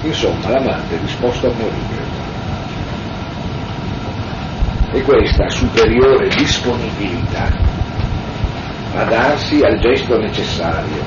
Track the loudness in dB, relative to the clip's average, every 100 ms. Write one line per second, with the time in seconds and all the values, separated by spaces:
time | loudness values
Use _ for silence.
0 | -4 0 0 0 0 0 0 -2 -4 -4
1 | -4 -2 -2 0 -2 0 -4 -4 -4 -6
2 | -6 -6 -8 -6 -6 -6 -6 -6 -6 -6
3 | -6 -8 -8 -8 -6 -6 -6 -6 -6 -6
4 | -6 -6 -8 -6 -8 0 0 2 0 2
5 | 4 4 6 4 2 0 0 4 4 6
6 | 6 6 4 2 0 0 0 -2 -4 -4
7 | -4 -2 -2 -2 0 2 2 0 -4 -2
8 | -2 -2 -4 -4 -4 -4 -8 -8 -6 -2
9 | 0 2 2 2 2 4 4 4 4 4
10 | 4 2 2 -2 -2 -2 -2 -2 -2 -4